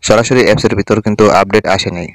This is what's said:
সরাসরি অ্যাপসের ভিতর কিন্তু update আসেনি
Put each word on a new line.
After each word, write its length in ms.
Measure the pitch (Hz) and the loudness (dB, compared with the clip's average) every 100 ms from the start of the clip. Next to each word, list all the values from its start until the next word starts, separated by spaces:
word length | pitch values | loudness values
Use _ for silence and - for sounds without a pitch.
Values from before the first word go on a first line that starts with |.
| - | 2
সরাসরি 340 | 107 117 127 101 | 0 2 2 2
অ্যাপসের 260 | 104 113 101 | 2 0 -2
ভিতর 180 | 101 107 110 | -2 -2 -2
কিন্তু 180 | 107 104 92 | 0 2 2
update 240 | 98 107 208 190 | 2 0 0 -4
আসেনি 300 | - 175 165 | -4 -8 -12